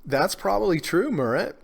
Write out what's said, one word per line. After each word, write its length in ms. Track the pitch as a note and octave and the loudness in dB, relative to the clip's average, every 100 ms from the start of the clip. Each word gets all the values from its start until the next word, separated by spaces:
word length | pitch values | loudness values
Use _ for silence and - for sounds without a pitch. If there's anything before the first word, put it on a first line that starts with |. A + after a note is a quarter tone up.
that's 300 | - C3+ F3 | -2 0 0
probably 440 | - G3 G3+ G#3+ D#3+ | 0 0 0 2 0
true, 320 | - E3 C4+ | 2 0 0
Murat. 440 | F#3+ A#2+ C3 - - | 0 0 0 -2 -8